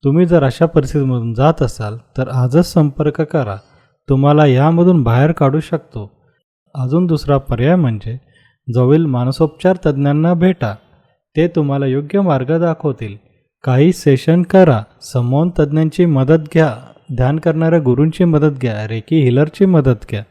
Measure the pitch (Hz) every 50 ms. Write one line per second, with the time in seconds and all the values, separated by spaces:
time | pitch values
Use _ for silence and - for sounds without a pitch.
0 | - 139 139 165 180 170 175 165 156 135 123 - 165 165 - 165 135 131 - 147
1 | 139 131 127 123 117 117 113 107 135 156 165 - 147 117 104 - 110 107 110 117
2 | _ _ _ - 131 - - 131 127 127 123 160 175 - - 170 156 147 139 -
3 | 156 143 135 - 160 - - 160 131 104 98 101 _ _ _ _ _ _ _ _
4 | _ - 139 135 135 143 147 151 151 147 127 127 139 156 165 170 175 180 185 165
5 | 131 117 117 123 139 156 165 - 147 135 135 156 160 - - 151 - _ - 110
6 | 104 101 _ _ _ _ _ _ _ _ _ _ _ _ _ 139 131 127 139 170
7 | 185 175 165 147 - - 143 135 135 - 135 107 120 143 175 185 165 123 110 104
8 | 101 110 117 131 _ _ _ _ _ _ _ _ _ - 117 123 123 123 143 160
9 | 165 151 131 123 123 127 135 - 165 151 - _ - 180 185 180 - 165 143 135
10 | 143 143 147 151 160 170 180 170 175 185 185 _ - 110 101 - _ _ _ _
11 | _ _ _ _ _ _ _ - 160 170 170 170 151 143 139 139 139 135 127 139
12 | 147 147 - 202 196 180 147 131 127 123 156 165 170 170 160 - - 151 131 -
13 | 117 104 101 104 _ _ _ _ _ _ _ _ _ - 123 131 147 175 180 -
14 | - 147 139 131 - - 160 175 180 175 - 190 185 165 131 107 107 _ _ _
15 | - - - 127 120 120 127 143 160 180 175 - 151 143 147 156 160 160 - -
16 | 180 170 151 135 131 127 160 165 156 147 - 165 160 147 110 107 - - - _
17 | _ _ 135 117 127 131 143 160 156 175 156 156 160 160 165 170 147 127 123 123
18 | 147 160 160 - 180 170 160 151 143 156 147 135 127 120 110 104 107 107 110 113
19 | 107 - 160 160 143 123 120 131 147 156 - - 202 190 185 160 143 135 123 107
20 | - - - 101 104 _